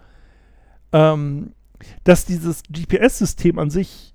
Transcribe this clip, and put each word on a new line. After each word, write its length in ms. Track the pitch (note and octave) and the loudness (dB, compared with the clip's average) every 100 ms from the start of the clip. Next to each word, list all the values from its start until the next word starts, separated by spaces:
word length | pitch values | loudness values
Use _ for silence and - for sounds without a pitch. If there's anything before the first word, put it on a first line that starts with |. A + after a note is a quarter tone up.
| _ _ - _ _ _ _ - - | _ _ -20 _ _ _ _ -20 -2
Ähm, 600 | D#3 D#3 D3+ D3 C#3+ - - _ - - - | 4 4 2 -4 -6 -12 -18 _ -20 -20 -2
dass 220 | - F3 - | 4 4 2
dieses 380 | F3 E3 D#3 - | -4 -4 -8 -10
G-P-S-System 880 | D#3+ E3 F3+ A#3+ - F#3+ - E3+ E3+ | -12 -4 0 0 0 -4 0 0 0
an 120 | D3+ | -2
sich 420 | E3 F#3+ - - | -2 -6 -10 -20